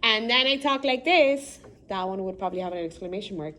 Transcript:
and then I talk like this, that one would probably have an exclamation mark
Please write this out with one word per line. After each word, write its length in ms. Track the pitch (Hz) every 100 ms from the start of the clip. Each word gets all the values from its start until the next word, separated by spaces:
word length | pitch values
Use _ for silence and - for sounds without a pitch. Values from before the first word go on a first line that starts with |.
and 260 | 233 214 226
then 180 | 247 262
I 100 | 277
talk 260 | 277 269
like 220 | 269 254
this, 540 | 302 349 277 277 277 - - - -
that 180 | 190 185
one 160 | 190
would 160 | 190 185
probably 200 | 185 180
have 140 | 180
an 60 | 175
exclamation 580 | 165 165 180 190 202 185
mark 180 | 151